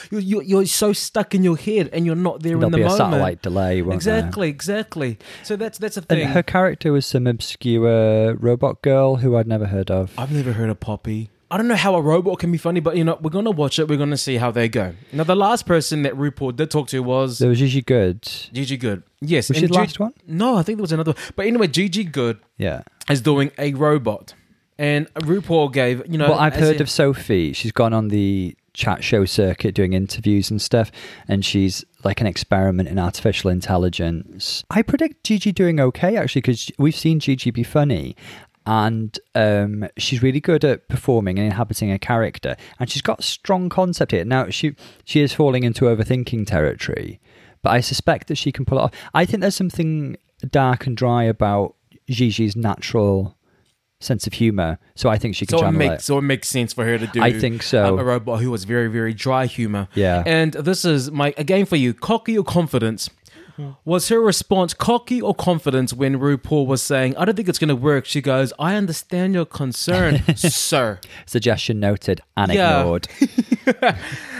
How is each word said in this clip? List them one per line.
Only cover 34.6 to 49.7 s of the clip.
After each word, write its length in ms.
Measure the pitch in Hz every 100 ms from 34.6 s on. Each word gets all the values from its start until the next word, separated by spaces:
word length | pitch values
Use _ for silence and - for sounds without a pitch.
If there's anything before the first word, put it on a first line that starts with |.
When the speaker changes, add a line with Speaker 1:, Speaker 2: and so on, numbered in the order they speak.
| -
Speaker 2:
I 120 | 208
predict 400 | 240 277 320 -
Gigi 280 | - 214 214
doing 260 | 190 180 160
okay, 380 | 131 - 180 220
actually, 260 | 135 139
'cause 280 | 127 120 - -
we've 180 | 143 160
seen 240 | 160 160
Gigi 320 | 143 131 -
be 100 | 113
funny. 540 | 117 156 147 98 67 - - - - _ -
And, 520 | 110 107 113 110 - -
um, 520 | - 107 104 101 104 101 -
she's 240 | - 127
really 180 | 131 135
good 240 | - 160
at 240 | 147 117 -
performing 500 | 131 - 120 98 92
and 80 | 107
inhabiting 440 | 101 113 - 107
a 60 | 98
character. 580 | - 117 107 - 65 65 - -
And 80 | 127
she's 120 | -
got 180 | - 220
a 20 |
strong 460 | - - - 185 180
concept 440 | 180 185 175 -
here. 120 | 92
Now, 240 | 92 131 90
she, 260 | - 156 143 - -
she 160 | - 151
is 140 | 143
falling 300 | - 147 127
into 200 | 123 113
overthinking 600 | 123 110 110 127 123 117 104
territory, 760 | 85 76 53 - - 50 - _ _ - _
but 100 | -
I 80 | 117
suspect 480 | 123 135 - 151 -
that 80 | 147
she 120 | -
can 120 | -
pull 140 | 131 135
it 20 |
off. 120 | 127 - -
I 140 | 156 180
think 160 | 220
there's 120 | 190
something 600 | - 185